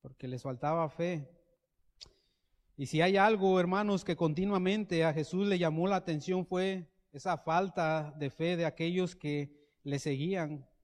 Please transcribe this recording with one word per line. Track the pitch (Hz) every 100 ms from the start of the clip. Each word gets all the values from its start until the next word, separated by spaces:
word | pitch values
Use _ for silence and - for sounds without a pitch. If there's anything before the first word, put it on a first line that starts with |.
porque | 131 - 127
les | 127
faltaba | 139 131 147 165 160
fe. | - 170 170 143 - _ _ _ _ _ _ - _ _ _ _ _ _ -
Y | 135
si | 156
hay | 175 196
algo, | 202 220 190 185
hermanos, | 175 190 208 190
que | - 170
continuamente | 165 151 190 202 185 208 202 170
a | 160
Jesús | 156 147 180 202
le | 185
llamó | 165 160 185
la | 190
atención | 185 151 139 185 180
fue | 180 190 190 170 _ _
esa | 143 190 165
falta | - 165 190 - 160 160 147 147
de | 143
fe | - 165 175
de |
aquellos | 165 - 165 180 180
que | - 151 147 143 - _ _
le | 143 143
seguían. | 151 135 160 196 180 151 131 _